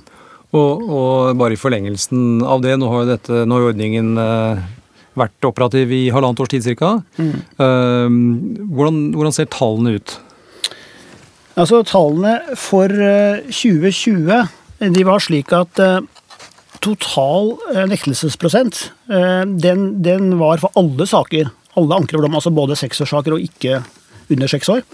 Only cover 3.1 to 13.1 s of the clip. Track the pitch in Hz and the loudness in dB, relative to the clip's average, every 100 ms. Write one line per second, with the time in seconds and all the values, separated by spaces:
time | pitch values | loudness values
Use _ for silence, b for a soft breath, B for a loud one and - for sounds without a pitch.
3.1 | 120 - 117 117 123 120 107 107 110 113 | -2 -2 -2 2 2 2 0 -2 -2 0
4.1 | 113 113 113 110 107 90 113 _ b b | 0 0 0 -2 -4 -6 -14 _ b b
5.1 | - 113 - 135 - 123 131 127 131 127 | -4 -4 -2 -4 0 0 2 0 0 0
6.1 | 123 135 117 131 139 120 120 165 226 170 | 2 0 0 -2 -2 -2 -2 0 0 -4
7.1 | - 160 147 - - 135 127 123 123 120 | -6 -4 -4 -8 0 2 2 2 0 2
8.1 | 120 120 117 190 220 208 139 147 160 151 | 2 2 0 -4 -8 -6 -2 0 0 -2
9.1 | 156 151 147 151 - 123 110 120 107 - | -2 -2 -2 -4 -2 -2 0 0 -2 -6
10.1 | - B B B B B B B B B | -16 B B B B B B B B B
11.1 | B B B B - 175 233 220 196 151 | B B B B 0 4 4 4 2 4
12.1 | 156 202 233 339 254 - 196 190 202 202 | 2 0 0 -4 -10 0 2 2 2 2